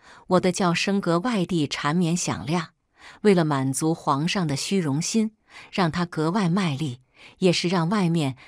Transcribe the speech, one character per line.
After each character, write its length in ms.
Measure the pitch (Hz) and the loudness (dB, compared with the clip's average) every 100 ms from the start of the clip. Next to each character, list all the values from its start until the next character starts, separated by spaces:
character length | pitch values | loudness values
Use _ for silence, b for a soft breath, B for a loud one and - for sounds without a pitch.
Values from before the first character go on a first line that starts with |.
| B B B | B B B
我 140 | 180 | 2
的 100 | 180 | 2
叫 240 | 175 180 | 2 0
声 260 | 165 - 196 | 0 0 0
格 200 | 180 170 | 0 0
外 260 | 226 220 170 | 0 -2 0
地 220 | 170 139 | 0 -2
缠 260 | - 147 | -2 -2
绵 220 | 170 165 175 | 0 0 0
响 280 | - - | -2 -6
亮， 260 | 113 180 165 _ _ B B B | -4 -4 -4 _ _ B B B
为 120 | 208 | 4
了 120 | 180 | 4
满 280 | 156 139 131 | 4 2 0
足 220 | 135 160 | 0 0
皇 320 | 165 - 139 170 | 0 0 0 0
上 180 | 208 165 | -2 -2
的 80 | 135 | -2
虚 220 | - 196 | -2 -2
荣 220 | 156 139 | 0 -2
心， 360 | - 226 214 - B B B | 0 0 -2 -4 B B B
让 220 | - 170 | -2 0
他 120 | 156 | 0
格 280 | 175 - 156 | -4 -2 0
外 160 | 208 175 | 0 0
卖 260 | 185 180 | 0 0
力， 260 | 135 151 120 B B B B | -2 -6 -8 B B B B
也 140 | 180 | 2
是 160 | 165 170 | 2 0
让 200 | 185 165 | 0 0
外 200 | 214 170 | 2 2
面 280 | 165 139 127 | 2 -2 -4